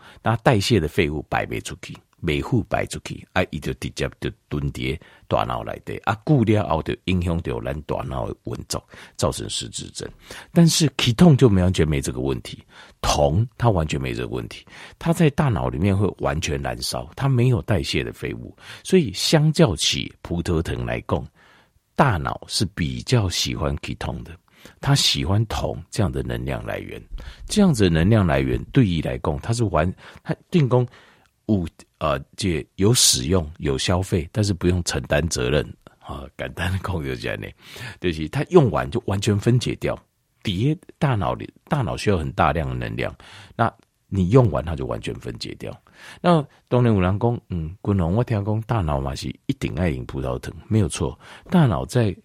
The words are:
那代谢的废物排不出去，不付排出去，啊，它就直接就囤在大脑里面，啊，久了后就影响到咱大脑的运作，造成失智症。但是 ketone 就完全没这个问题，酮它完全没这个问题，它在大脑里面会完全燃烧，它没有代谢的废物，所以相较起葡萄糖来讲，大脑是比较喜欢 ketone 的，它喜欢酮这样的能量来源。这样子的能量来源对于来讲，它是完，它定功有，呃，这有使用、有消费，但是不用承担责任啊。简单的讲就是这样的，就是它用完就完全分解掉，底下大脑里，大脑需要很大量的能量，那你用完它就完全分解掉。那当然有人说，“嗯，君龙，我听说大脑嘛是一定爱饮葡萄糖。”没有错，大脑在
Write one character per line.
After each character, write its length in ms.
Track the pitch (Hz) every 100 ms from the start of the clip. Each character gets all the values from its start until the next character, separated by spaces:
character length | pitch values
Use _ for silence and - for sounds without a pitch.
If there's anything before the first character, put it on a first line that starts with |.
| - -
那 120 | 113 113
代 220 | 160 110
谢 220 | - 110
的 80 | 76
废 220 | - 78
物 140 | 76 -
排 160 | 60
不 140 | 52 55
出 160 | - -
去， 140 | - - _ _
不 280 | 78 71 -
付 140 | 123
排 220 | - - 50
出 120 | 78
去， 220 | - - -
啊， 120 | 95
它 140 | 92 76
就 140 | 73
直 160 | 67 69
接 200 | - 67 -
就 100 | 67 - -
囤 240 | 76 69
在 260 | 60 62 80 - - -
大 180 | 60
脑 180 | 55 60
里 100 | 55 -
面， 160 | - 101
啊， 120 | - 107
久 180 | - 147
了 240 | 110 104 -
后 140 | 80
就 140 | 76 -
影 160 | - 92
响 180 | 87 85
到 180 | 73 58
咱 180 | 57 73
大 140 | 73 -
脑 240 | - 65 55
的 80 | -
运 100 | - - -
作， 140 | - - - - -
造 140 | 73
成 180 | - 52
失 180 | - -
智 220 | - -
症。 180 | - - - - - -
但 140 | 170 165
是 220 | - 151
ketone 460 | - 123 117 180 135
就 120 | 127
完 240 | 95 90
全 140 | 87 78
没 140 | 71
这 100 | 67
个 100 | 64
问 200 | 67 62
题， 220 | - - - - - _
酮 440 | - - 71 82 120 -
它 100 | 120
完 180 | 92 78
全 140 | 76
没 140 | 65
这 80 | 58
个 60 | 57
问 180 | 60 57
题， 160 | - - - - -
它 140 | 165
在 160 | 165 156
大 180 | - 147
脑 200 | 87 64
里 100 | 64
面 180 | 101 98
会 100 | 101 -
完 220 | 69 73
全 200 | - 71
燃 180 | 65 60
烧， 300 | - 62 62
它 140 | - 135
没 200 | 127 127
有 120 | 107
代 200 | - 92
谢 200 | 76 82
的 100 | 58
废 200 | - 65
物， 220 | 58 - - - -
所 160 | - 190
以 140 | 123
相 400 | 92 - 160 156
较 240 | 151 156 76
起 340 | - 69 50 -
葡 200 | - 85
萄 200 | 82 80
糖 240 | - 62 60
来 140 | 58
讲， 240 | - 78 - _ _ _ _ _ _
大 220 | - 143 90
脑 240 | 64 - -
是 160 | - 92
比 280 | - 76 62
较 260 | - 123 95
喜 260 | - -
欢 220 | 60 73 73
ketone 440 | - 62 - 62
的， 120 | 67 82 _ _ - -
它 120 | -
喜 320 | 139 - 76
欢 200 | 69 101 110
酮 340 | - - 57 -
这 140 | -
样 80 | 92
的 100 | 65
能 200 | 62 60
量 200 | 64 60 -
来 140 | 50
源。 200 | 50 - - - - - -
这 160 | 214
样 100 | 190
子 120 | 120
的 60 | 92
能 200 | 80 90
量 160 | 113 90
来 140 | 69
源 200 | 65 58 -
对 120 | 139
于 160 | 107 82
来 140 | 71 64
讲， 200 | - 71
它 120 | -
是 100 | 117
完， 280 | 107 82 87 - - -
它 100 | - - _
定 180 | 180 131
功 180 | 123 123 - _ _ _ _ -
有， 200 | 104 82 - - -
呃， 200 | 78 69 71 -
这 280 | 95 78 - -
有 160 | 98
使 320 | 127 - - 65
用、 240 | 92 76 -
有 200 | 76 67
消 240 | - 90
费， 260 | 92 95 78
但 140 | -
是 80 | 101
不 140 | 87 87
用 160 | 90
承 160 | 82 73
担 220 | 64 76 80
责 200 | 65 64
任 160 | 71 60 - - _
啊。 260 | - 71 69 -
简 160 | 65
单 180 | 64 90
的 80 | 95
讲 160 | - 87
就 80 | 69
是 80 | 62
这 100 | 58
样 120 | 52
的， 100 | 50 - - - - -
就 120 | 90
是 160 | 78 78
它 160 | 139 -
用 200 | 175 127
完 180 | 71 65
就 120 | - -
完 120 | 98
全 180 | 104 101
分 200 | 120 120
解 160 | - -
掉， 220 | 69 - _ _ _ _
底 260 | 110 90 131
下 100 | 156 - -
大 160 | 147
脑 180 | 113 69
里， 180 | 58 52 -
大 160 | - 147
脑 160 | 92 62
需 140 | -
要 80 | 95
很 120 | 69
大 200 | - 82
量 160 | 78 67
的 60 |
能 200 | 62 57
量， 200 | 57 52 - - - - -
那 160 | 113 - _ _ -
你 220 | 95 87
用 200 | 131 117
完 140 | 67
它 120 | 78 76
就 80 | 62
完 140 | 57
全 140 | 60 58
分 200 | 60 58
解 160 | - -
掉。 160 | 50 - _ - - -
那 260 | 175 165 139 _ -
当 140 | 123
然 120 | 120
有 60 | 104
人 180 | 90 98
说 200 | 117 120 -
，“嗯， 260 | 85 78 95
君 140 | - 98
龙， 180 | 82
我 80 | 104
听 200 | 123 107
说 160 | 101 107 110
大 140 | 117
脑 200 | 80 69
嘛 140 | 67
是 140 | 65 69 - -
一 60 |
定 200 | - -
爱 160 | 62 90
饮 140 | 64 60
葡 160 | 67
萄 160 | 65 64
糖。” 160 | - 82 -
没 100 | 110
有 100 | 85
错， 300 | - 69 - - - -
大 160 | 185 135
脑 180 | 73
在 300 | 65 123 110 -